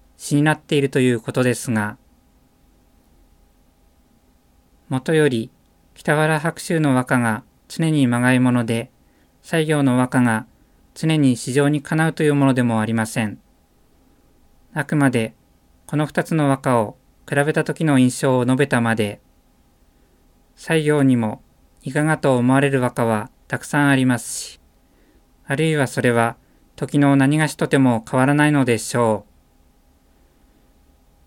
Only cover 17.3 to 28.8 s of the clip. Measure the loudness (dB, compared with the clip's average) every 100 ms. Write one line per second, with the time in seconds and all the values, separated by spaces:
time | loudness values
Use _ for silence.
17.3 | -2 0 -2 -2 -2 0 4 2 2 0
18.3 | 0 0 0 0 0 0 -2 -4 -6 _
19.3 | _ _ _ _ _ _ _ _ _ _
20.3 | _ _ _ -4 -2 0 2 4 2 0
21.3 | -6 _ _ _ _ -8 -2 0 0 0
22.3 | 2 2 2 2 0 -2 -2 -2 -2 -4
23.3 | _ -12 -10 -4 0 2 2 2 0 -4
24.3 | -12 -14 -18 _ _ _ _ _ _ _
25.3 | _ -6 -2 0 0 -2 0 2 2 0
26.3 | -2 _ _ _ -10 -4 2 4 4 4
27.3 | 2 0 -2 0 2 2 0 -2 0 2
28.3 | 2 2 2 2 0